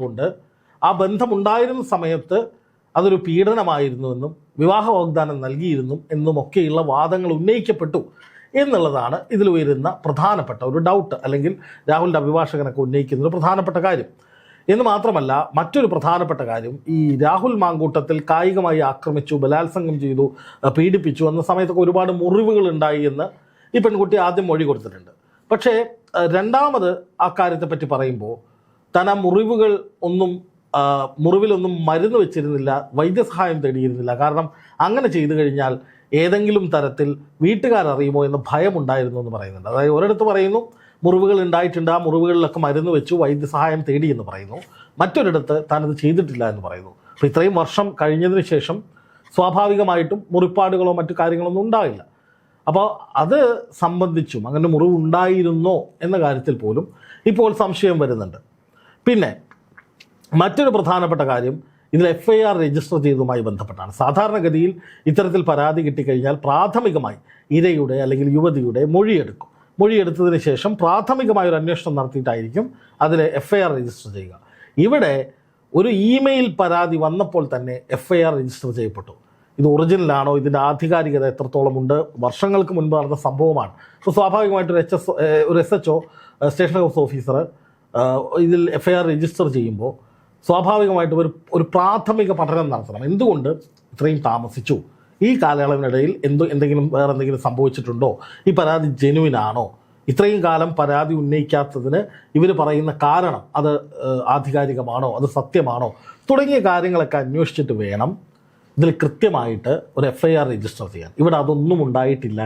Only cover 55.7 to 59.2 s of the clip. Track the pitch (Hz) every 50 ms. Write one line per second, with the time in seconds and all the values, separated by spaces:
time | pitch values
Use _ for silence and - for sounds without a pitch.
55.7 | 185 151 - - _ _ 165 175 190 180 156 143 135 131 131 151 127 110 107 107
56.7 | 110 143 - - - _ - - - - _ 220 202 226 226 220 202 - 208 190
57.7 | 175 - 202 185 170 156 143 127 120 110 98 87 78 - - _ _ _ _ _
58.7 | _ _ _ _ _ _ _ 247 240 214